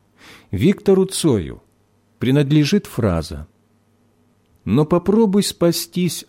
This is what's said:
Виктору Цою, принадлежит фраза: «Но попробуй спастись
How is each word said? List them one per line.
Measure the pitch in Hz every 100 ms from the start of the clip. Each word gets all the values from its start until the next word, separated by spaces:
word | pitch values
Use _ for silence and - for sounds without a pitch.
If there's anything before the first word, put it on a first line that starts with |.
| _ _ - - _
Виктору | 92 135 196 - 190 190
Цою, | - 165 113 76 55 _ _ _ _ _ _
принадлежит | 113 139 139 151 147 202 -
фраза: | - 110 82 78 73 78 _ _ _ _ _ _ _ _ _ _ _
«Но | - 117 156
попробуй | 175 175 214 226 190
спастись | 190 - 175 165 - - 180 -